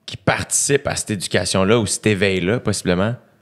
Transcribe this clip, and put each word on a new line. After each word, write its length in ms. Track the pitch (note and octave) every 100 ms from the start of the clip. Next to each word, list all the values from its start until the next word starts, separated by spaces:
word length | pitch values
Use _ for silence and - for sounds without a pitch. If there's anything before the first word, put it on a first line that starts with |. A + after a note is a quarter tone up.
| -
qui 120 | -
participent 680 | - G#2+ - - - C#3+ -
à 80 | -
cette 160 | -
éducation-là 680 | G#2 - G2 F#2 G2 F#2+ A#2+
ou 60 | G2+
cet 220 | - G#2+
éveil-là, 520 | G2 G2+ F#2 F2 B2
possiblement ? 560 | - G2+ F#2+ F2+ G#2+ A#2+ _ _